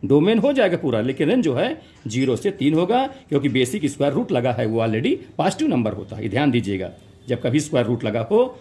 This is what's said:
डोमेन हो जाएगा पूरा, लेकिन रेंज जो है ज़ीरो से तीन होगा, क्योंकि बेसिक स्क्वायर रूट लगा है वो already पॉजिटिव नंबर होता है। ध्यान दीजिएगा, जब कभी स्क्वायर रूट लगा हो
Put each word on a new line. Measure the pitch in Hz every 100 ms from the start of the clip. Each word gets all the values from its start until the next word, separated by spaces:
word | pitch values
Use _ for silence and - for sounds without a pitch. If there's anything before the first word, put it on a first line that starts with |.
डोमेन | 98 143 175 226
हो | 269
जाएगा | 277 208 175
पूरा, | 147 113
लेकिन | 117 131 156
रेंज | 254
जो | 180
है | 127 214 320 - - 120
ज़ीरो | 113 131 117
से | 208
तीन | 196 139
होगा, | 156 180 240 269 - -
क्योंकि | 147 135
बेसिक | 120 123 208 147
स्क्वायर | 143 143
रूट | 139 240
लगा | 127 123
है | 120 113
वो | 113
already | 113 110 170 381 - -
पॉजिटिव | 165 - 311
नंबर | 151 110
होता | 101 - -
है। | 110
ध्यान | 107 147
दीजिएगा, | 120 98 98 92 - - - -
जब | 120
कभी | 123 135
स्क्वायर | 151 143 113
रूट | 117
लगा | 117 110
हो | 113 208 254 -